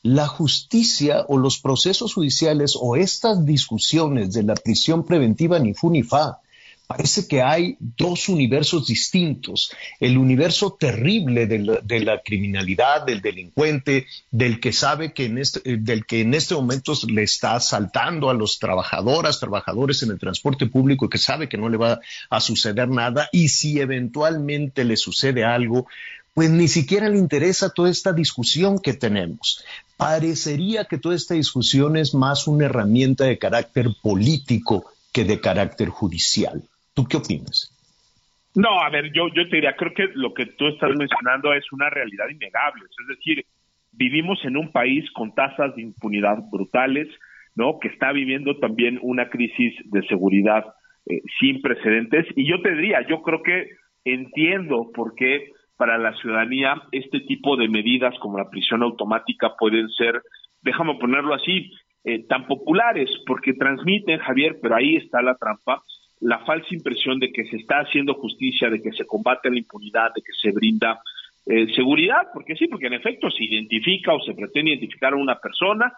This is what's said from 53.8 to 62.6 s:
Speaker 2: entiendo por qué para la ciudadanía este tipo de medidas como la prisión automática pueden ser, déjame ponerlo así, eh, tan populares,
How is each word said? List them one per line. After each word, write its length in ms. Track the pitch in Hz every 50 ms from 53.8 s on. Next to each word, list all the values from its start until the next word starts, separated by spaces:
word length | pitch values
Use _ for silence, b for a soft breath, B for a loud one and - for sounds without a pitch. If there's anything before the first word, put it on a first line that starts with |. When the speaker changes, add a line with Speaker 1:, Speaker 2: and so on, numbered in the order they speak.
| b b _ _ _
Speaker 2:
entiendo 840 | 127 127 127 131 123 - 151 156 165 190 196 180 156 135 117 117 117 -
por 200 | 120 113 113 110
qué 360 | - 131 127 135 143 - b b b b b _
para 220 | - 127 117 113 117
la 180 | 113 110 110
ciudadanía 680 | - - 117 110 113 113 117 127 135 135 135 143 151 - -
este 280 | - 139 127 - - 135
tipo 380 | - - 135 123 - 139 143 120
de 100 | 117 113
medidas 460 | 107 107 104 120 127 123 127 123 123 -
como 180 | - 104 101 98
la 100 | 98 95
prisión 340 | - 98 - - 117 113
automática 680 | 120 120 113 - 107 104 110 113 - - 120 _ - 135 - -
pueden 320 | 113 107 107 113 110 110
ser, 320 | 113 - 120 117 117 120 _ B B B B B _ _
déjame 320 | _ 131 120 - 165 156 143 123
ponerlo 360 | 123 120 131 139 143 151 143
así, 360 | 131 - - 185 185 - - B B B _ _ _ _
eh, 200 | 117 117 113 113
tan 200 | - 131 131 127
populares, 640 | 131 139 135